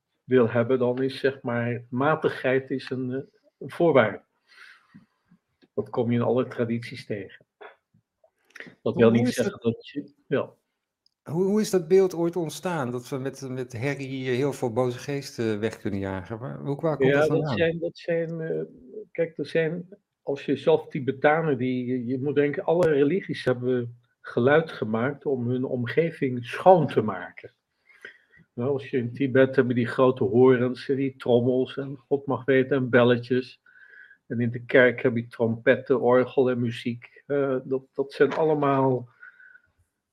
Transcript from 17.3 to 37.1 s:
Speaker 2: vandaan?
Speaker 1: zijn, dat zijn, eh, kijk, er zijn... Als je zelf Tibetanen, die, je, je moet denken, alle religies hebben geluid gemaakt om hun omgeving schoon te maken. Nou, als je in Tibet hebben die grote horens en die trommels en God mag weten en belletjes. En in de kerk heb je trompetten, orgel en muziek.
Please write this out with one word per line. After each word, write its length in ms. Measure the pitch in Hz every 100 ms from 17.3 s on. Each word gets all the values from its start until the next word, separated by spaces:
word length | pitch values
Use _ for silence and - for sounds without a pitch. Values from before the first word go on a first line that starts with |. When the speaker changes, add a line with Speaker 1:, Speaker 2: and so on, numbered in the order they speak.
| 156
Speaker 2:
vandaan? 200 | 151 127
Speaker 1:
zijn, 220 | 165 170
dat 180 | 165 -
zijn, 440 | - 165 165 165
eh, 200 | 160 160 - - - - -
kijk, 260 | - 165 165
er 80 | 143
zijn... 420 | 165 160 175 170 - _ _
Als 220 | - 143 -
je 100 | 139
zelf 320 | - 156 -
Tibetanen, 720 | 160 127 123 147 156 160 127
die, 280 | 127 127 123
je, 200 | 127 120
je 140 | 131
moet 140 | 143 139
denken, 280 | 143 143
alle 260 | - 170 160
religies 540 | 143 143 143 - 139
hebben 560 | - 120 123 127 120 - _ _
geluid 500 | - - 123 151 160
gemaakt 540 | - 107 113 127 143 151
om 220 | 131 120
hun 160 | 127
omgeving 840 | 127 127 120 - 165 160 135 123 120
schoon 420 | - 180 185 139
te 140 | -
maken. 520 | 107 92 90 - - _ _ _ _ _ - - _ _ _
Nou, 180 | - 123
als 180 | 135 -
je 80 | 135
in 160 | 117
Tibet 420 | 120 135 127 135 135
hebben 200 | 123 123
die 120 | 117
grote 360 | - 127 127
horens 680 | 101 113 127 127 123 123 -
en 60 | 135
die 200 | 139 -
trommels 600 | 127 123 120 127 131 -
en 180 | 139 139
God 300 | _ 139 139
mag 200 | 123 -
weten 320 | 131 131 139
en 120 | 127
belletjes. 720 | 123 120 123 120 127 127 - _ _ - - - _ -
En 120 | 120
in 120 | 120
de 140 | 120 120
kerk 360 | 139 123 120
heb 140 | 131 113
je 120 | 120
trompetten, 760 | - 113 113 - 123 - 123
orgel 480 | 117 127 123 - 127
en 100 | 123
muziek. 640 | 120 117 123 120 -